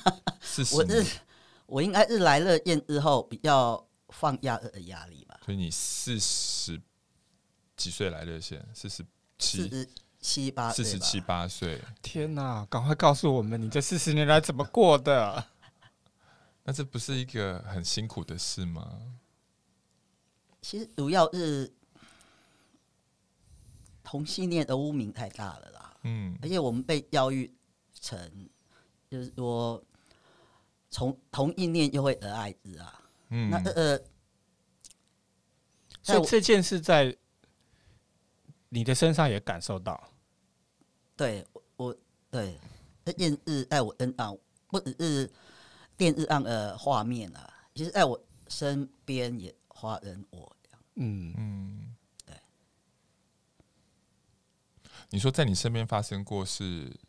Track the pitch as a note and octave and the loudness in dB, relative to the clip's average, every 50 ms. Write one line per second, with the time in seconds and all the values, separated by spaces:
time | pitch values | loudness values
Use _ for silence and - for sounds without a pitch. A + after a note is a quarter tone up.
0 | - F#3 - - - - - - - - - - C3 - - D#3 D#3+ F3 G#3+ A#3 | 2 0 0 0 -2 -8 -8 -8 -8 -6 -4 -2 0 2 4 4 4 4 4 4
1 | G3 D3 - - - _ - - - - - _ _ - - C3+ D#3+ G3+ F3+ G3+ | 2 2 0 -6 -12 _ -20 -20 -20 -20 -20 _ _ -6 -2 0 0 4 6 6
2 | A3 A3 A#3 G#3+ F3+ D#3 C#3 D3 E3+ F#3+ E3+ D#3 - F3 E3+ D3 - - D3 D3 | 6 6 6 6 6 6 6 6 6 6 6 6 6 4 2 2 2 0 0 2
3 | C#3+ D#3 C#3+ B2 - - - A2 - D#3 C#3+ C3+ B2 A#2+ A2+ - - _ _ _ | 4 4 4 4 2 0 -6 -2 2 4 6 6 6 4 2 -2 -6 _ _ _
4 | _ - - - - D3+ C3 B2 C3+ C3 A#2 A2 - A2 - - F2 F2 F#2 F#2 | _ -20 -6 -2 -2 0 0 0 -2 -2 -2 -4 -6 -10 -14 -14 -14 -14 -14 -14
5 | F2+ F2 E2 C2+ - - - - - - G2+ G2 F2+ E2 - - - - - - | -16 -18 -20 -20 -20 -20 -20 -12 -8 -6 -4 -2 -2 -2 -2 -4 -4 -4 -4 -4
6 | - B2 A#2+ G#2+ G#2 - - - - - - - - - - - - _ _ _ | -4 -4 -2 -2 0 0 0 -2 -2 -2 -4 -4 -4 -6 -8 -10 -12 _ _ _
7 | _ _ _ _ _ _ _ _ _ _ _ _ _ _ _ - - F2 F2 - | _ _ _ _ _ _ _ _ _ _ _ _ _ _ _ -8 -6 -6 -4 -2
8 | G#2 F#2 E2 D#2 D#2+ E2+ E2 D#2+ F#2 - D#2 - - G#2+ A2 - - G2 - - | -4 -4 -4 -6 -8 -8 -8 -10 -10 -10 -12 -14 -14 -16 -16 -14 -12 -12 -12 -12
9 | E2+ - _ _ _ _ _ - - - - F#2+ - - A#2+ C3 - - - - | -14 -16 _ _ _ _ _ -4 -2 -2 0 -2 -4 -4 -6 -8 -8 -10 -14 -20
10 | - _ _ _ - - - D3 C3+ C3 B2+ - A#2+ A#2 - - A#2 A2 G2+ F#2+ | -20 _ _ _ -4 -4 -2 -2 -2 -4 -2 -2 -2 -2 -2 -2 -2 -2 -2 -2
11 | F2+ - - G2 F2 - F2+ F2 F2 F2 - - - E2+ D#2 - - - - - | -2 -2 -2 -2 -2 -2 -2 -2 -2 -4 -6 -6 -6 -6 -6 -6 -10 -14 -18 -16
12 | - - - E3 D3+ D#3 D#3 C#3+ C#3 C3 A#2+ G#2+ G#2+ - - B2 B2 C#3+ D3+ - | -14 -10 -6 -6 -6 -4 -4 -6 -6 -6 -6 -6 -6 -6 -4 -2 0 0 2 6
13 | - D3+ C#3+ - - D3+ C3 B2+ G#2 G#2+ A#2 A#2 A2+ G#2+ A2 C#3 C#3 - F#3 E3 | 6 6 6 6 4 4 4 4 2 0 -2 -2 -2 0 0 0 0 0 0 0
14 | - D#3+ D3 D3+ D3+ D3 D3+ D#3+ D#3+ - D3 C#3 C#3+ - - A#3+ G#3+ F3 D3 C#3 | 0 2 2 4 6 8 8 8 6 4 0 -4 -4 0 4 6 8 8 8 8
15 | B2+ D3 C#3 B2+ A2 G2+ G2 B2 A2+ - _ _ - - _ _ _ - _ _ | 6 6 4 6 4 2 0 -4 -6 -8 _ _ -20 -20 _ _ _ -20 _ _
16 | _ _ _ _ _ _ _ _ _ _ _ _ _ - C3+ D3 C#3+ C3+ - A#2+ | _ _ _ _ _ _ _ _ _ _ _ _ _ -6 -6 -6 -6 -6 -6 -8
17 | - - C3+ B2+ B2+ B2+ - A2+ G2+ F#2+ F2+ F2 - G2 G2 F2+ F2 - - - | -6 -4 -4 -4 -4 -4 -4 -4 -2 -2 -4 -6 -8 -8 -8 -6 -4 -4 -2 -4
18 | A2 A2 - - D#2+ - E2 F2 - - - G2 F#2 F2 E2 D#2+ D#2+ D#2+ - - | -4 -6 -6 -8 -8 -8 -8 -8 -6 -6 -6 -4 -6 -6 -6 -8 -10 -12 -12 -14
19 | A2+ B2 B2 B2 _ _ _ _ _ _ _ _ _ _ _ _ _ _ _ _ | -14 -16 -16 -18 _ _ _ _ _ _ _ _ _ _ _ _ _ _ _ _
20 | _ _ _ _ _ _ _ _ _ _ _ _ - - - G#3 A3+ - - - | _ _ _ _ _ _ _ _ _ _ _ _ -14 -10 -8 -8 -8 -8 -6 -4
21 | C#3+ C#3+ F3 F#3 E3 D#3 - F3+ E3+ D#3 D3 C#3 C3+ - - _ _ _ _ _ | -2 2 4 6 4 4 4 0 -2 -2 -2 -2 -4 -6 -10 _ _ _ _ _
22 | - - - _ _ _ _ _ _ _ _ _ _ _ _ _ _ _ _ _ | -20 -20 -20 _ _ _ _ _ _ _ _ _ _ _ _ _ _ _ _ _
23 | _ _ _ _ _ _ _ _ _ _ - - - - - - - - - - | _ _ _ _ _ _ _ _ _ _ -20 -20 -20 -20 -20 -20 -20 -20 -20 -20
24 | - - - C#3+ D3+ D3+ - - F#3 F3+ E3+ E3 D3 C3+ C3 C3 C#3+ D3+ D3 C#3 | -16 -10 -8 -8 -6 -6 -4 -4 -2 0 0 0 0 0 0 0 0 -2 -2 -2
25 | A2+ G#2 A2 A#2 A#2 G2 - - G#2 F#2+ D2 - - - - - - - - _ | -4 -4 -6 -8 -10 -10 -10 -10 -12 -12 -12 -14 -18 -20 -20 -20 -20 -20 -16 _
26 | - A#2 A#2 G#2+ G2+ F#2 F2 F#2 - E3 F#3+ F3+ D3 B2 A#2 B2 C3 - D#3+ C#3+ | -8 -6 -6 -4 -6 -6 -8 -8 -6 -4 -2 0 0 0 0 -2 -2 0 -2 -2
27 | C#3 - - C#3+ C3 C3 C3+ C3 B2+ - - _ _ _ _ _ _ _ - - | -2 0 0 2 2 2 2 -2 -4 -6 -10 _ _ _ _ _ _ _ -20 -16
28 | - - - F#2 F2 E2 E2 G2 F#2 - _ _ _ _ _ _ _ _ _ _ | -14 -12 -12 -12 -12 -14 -16 -18 -18 -20 _ _ _ _ _ _ _ _ _ _
29 | _ _ - B2+ B2+ B2+ - B2+ B2 A#2+ A#2+ A#2 A#2+ A#2 A#2 A2+ - _ _ _ | _ _ -12 -10 -10 -10 -8 -6 -4 -2 -2 0 -2 -2 -4 -6 -10 _ _ _
30 | _ _ _ _ _ _ _ _ _ _ _ _ _ _ _ _ _ _ - - | _ _ _ _ _ _ _ _ _ _ _ _ _ _ _ _ _ _ -6 -4
31 | C3 C3 C#3 - _ _ - - C3+ D#3 - - F#3 E3+ E3 E3+ D3+ C#3 C3+ C#3+ | -2 -2 -4 -6 _ _ -2 0 0 0 0 0 0 0 2 2 2 2 2 2
32 | C3+ C#3 B2+ - - G2+ G#2 A2+ G#2 G#2 F#2+ - - G2 F2 D#2 E2+ E2+ - - | 2 2 0 0 -2 -8 -6 -6 -6 -8 -10 -12 -16 -18 -18 -16 -16 -18 -18 -20
33 | - _ _ _ _ - A#2 A#2 A#2 - - F#3+ F3+ F3+ - E3 D#3+ D3+ C#3+ C3+ | -20 _ _ _ _ -8 -4 -2 0 0 0 0 0 0 0 2 2 2 2 0
34 | - - _ _ _ _ _ _ _ _ _ _ _ _ _ _ - - - _ | -2 -8 _ _ _ _ _ _ _ _ _ _ _ _ _ _ -20 -20 -20 _
35 | _ _ _ _ _ _ _ _ _ _ _ _ _ _ _ _ _ _ - - | _ _ _ _ _ _ _ _ _ _ _ _ _ _ _ _ _ _ -20 -10
36 | - - G3+ G3+ D#3+ - A#3 A3 - - A3+ G3 F3+ - G3 F3 D#3 - F3 D3+ | 0 4 4 4 6 6 4 4 6 8 6 6 6 4 0 0 4 6 6 6
37 | C#3 B2+ - - _ _ _ _ _ _ _ _ _ _ _ _ _ _ _ _ | 6 4 2 -4 _ _ _ _ _ _ _ _ _ _ _ _ _ _ _ _
38 | _ _ _ _ _ _ _ _ _ - - _ _ _ - A#2 A2+ B2 C3 - | _ _ _ _ _ _ _ _ _ -20 -20 _ _ _ -4 -2 0 2 2 4
39 | E3+ D#3+ D#3 D#3+ D#3+ C#3 G#2 G2+ - - - F2 - - G#2 F#2 F#2 F#2+ E2 - | 4 4 4 4 2 2 2 0 -2 -4 -6 -6 -6 -6 -6 -6 -4 -6 -8 -8
40 | - - _ _ _ _ _ _ _ _ _ _ _ _ _ _ _ _ _ _ | -10 -18 _ _ _ _ _ _ _ _ _ _ _ _ _ _ _ _ _ _
41 | _ _ _ - D3 A#2+ G#2+ G2 - - - - - _ _ - B2+ B2 A#2 - | _ _ _ -4 -2 -2 -2 -4 -8 -14 -18 -20 -20 _ _ -8 -6 -6 -6 -8
42 | _ _ _ _ _ _ - B2 G#2 F#2+ F2 - - - - - - - - _ | _ _ _ _ _ _ -8 -6 -6 -6 -8 -12 -16 -20 -20 -20 -20 -20 -20 _
43 | - - - - F#3 D#3+ D3 C#3+ - - D3+ C#3 B2+ - D#3 C#3+ A#2+ G#2+ - - | -8 -8 -4 -2 0 0 0 -2 -4 -4 -4 -4 -2 0 0 0 0 0 -2 -4
44 | B2+ B2 B2+ - A#2 G#2 G2+ - _ _ _ _ _ _ - G3 - - - - | -4 -4 -4 -4 -6 -6 -8 -10 _ _ _ _ _ _ -6 -6 -4 -6 -6 -4
45 | E3+ E3 D3 C#3 C3 - - _ - - - - - - - - - - _ - | -2 0 0 0 -2 -4 -6 _ -20 -20 -20 -20 -20 -20 -20 -20 -20 -12 _ 2
46 | F#3+ E3 D3 D#3 D#3 - D3+ C#3+ C3+ A#2 A#2 A2 G#2 G#2 F#2 - - C#3 C#3 A2+ | 2 2 2 2 2 2 2 0 0 0 -2 -2 -2 -4 -6 -6 -2 0 0 0
47 | G#2+ A#2 B2 A#2 G#2+ F2 - - - - - - - _ - - D#3 E3+ - G3+ | 0 -2 -4 -6 -8 -10 -14 -18 -20 -20 -20 -20 -20 _ -10 -8 -8 -2 2 4
48 | F3 C3 A#2+ - - _ - - - - - - D3 C#3 C#3 C#3+ C#3 C3+ - _ | 4 4 2 -2 -8 _ -20 -20 -18 -14 -8 -4 -2 -2 -2 -2 -4 -6 -10 _
49 | _ - C3+ B2+ B2 A#2+ B2 A2+ F2+ F2+ - _ _ - - - - A2 A2 - | _ -6 -4 -2 -2 -4 -4 -8 -10 -12 -16 _ _ -20 -16 -10 -8 -6 -6 -8
50 | - G2+ F2+ G2 G2+ - - E2+ - - - _ _ _ _ - _ _ _ A3+ | -8 -12 -14 -14 -16 -18 -18 -20 -20 -20 -20 _ _ _ _ -20 _ _ _ -6
51 | C3+ A2 G#2 F#2+ F2 E2 F2 A2 A2 G#2+ G2+ G2 F#2+ F#2+ G2+ G#2 G#2+ A#2+ A#2 - | -4 -4 -4 -4 -6 -8 -8 -8 -8 -8 -8 -8 -10 -12 -12 -14 -14 -16 -18 -20
52 | _ _ _ - - - - - _ _ _ _ _ _ _ _ _ _ _ _ | _ _ _ -20 -20 -20 -20 -20 _ _ _ _ _ _ _ _ _ _ _ _
53 | _ _ _ _ _ _ _ _ _ _ _ _ _ _ _ _ _ _ _ _ | _ _ _ _ _ _ _ _ _ _ _ _ _ _ _ _ _ _ _ _
54 | _ _ _ _ _ _ _ _ _ _ _ _ _ _ _ _ - - - - | _ _ _ _ _ _ _ _ _ _ _ _ _ _ _ _ -20 -20 -20 -20
55 | - - - G2+ G#2+ C3+ - - D3+ A#2+ - - - A#2+ A#2 A2+ A2+ - A#2 G#2 | -12 -6 -4 0 0 2 2 2 2 2 2 2 0 0 -2 -2 -2 -2 -2 -2
56 | G#2+ - G#2+ G2 G2 - G#2+ G2 F#2+ F#2+ - - G2+ F#2 F2 E2+ C#2+ B1 A#1+ - | -2 -4 -6 -8 -8 -6 -4 -4 -4 -4 -6 -6 -6 -6 -6 -6 -8 -12 -14 -16
57 | - | -20